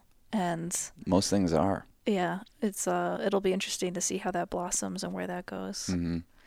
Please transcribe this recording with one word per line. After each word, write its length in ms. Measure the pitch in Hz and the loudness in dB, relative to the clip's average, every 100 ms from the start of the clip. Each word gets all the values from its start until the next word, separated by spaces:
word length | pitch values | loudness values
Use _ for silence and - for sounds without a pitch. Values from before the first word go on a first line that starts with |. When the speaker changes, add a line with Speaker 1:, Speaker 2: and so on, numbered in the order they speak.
| _ _ - | _ _ -4
Speaker 1:
and 440 | 220 175 165 170 - - - - | 0 0 -2 -2 -4 -6 -8 2
Speaker 2:
Most 240 | 90 - | 4 4
things 240 | 101 90 | 4 4
are. 320 | 78 95 92 - _ - | 4 4 2 -4 _ 0
Speaker 1:
Yeah, 340 | 202 175 185 - _ | 2 0 -2 -8 _
it's, 260 | 214 196 185 | -4 -2 0
uh, 340 | 180 175 175 | 0 0 0
it'll 180 | 196 202 | 0 2
be 120 | 196 | 2
interesting 400 | 190 - - 180 | 2 0 -2 -2
to 80 | 175 | -2
see 160 | - 185 | -2 -2
how 140 | 185 | -2
that 180 | 180 180 | -2 -2
blossoms 540 | 180 180 - 196 185 | -4 -2 -2 -2 -4
and 100 | 185 | -4
where 140 | 185 180 | -4 -4
that 180 | 180 - | -6 -8
goes. 420 | 190 135 196 - | -8 -6 -6 -2
Speaker 2:
Mm-hmm. 260 | 90 85 85 - _ | 0 0 -2 -6 _